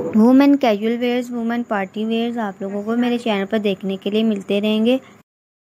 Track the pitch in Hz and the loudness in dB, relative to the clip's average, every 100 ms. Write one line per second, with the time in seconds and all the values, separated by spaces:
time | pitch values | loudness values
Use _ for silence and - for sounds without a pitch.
0 | - 214 233 262 285 277 240 202 220 240 | 0 4 6 8 6 4 2 0 -2 -2
1 | 247 247 247 240 226 240 233 208 190 208 | -2 -2 -4 -6 -4 -4 -4 -4 -6 -6
2 | 220 226 233 233 208 190 196 202 208 233 | -4 -2 -4 -4 -8 -8 -8 -6 -4 -2
3 | 240 240 233 202 196 220 202 190 196 190 | 0 -2 -2 -2 -2 -2 -2 -2 -4 -6
4 | 202 214 226 196 185 202 214 214 226 262 | -2 0 0 -2 -2 -2 0 2 2 0
5 | - - _ _ _ _ | -4 -20 _ _ _ _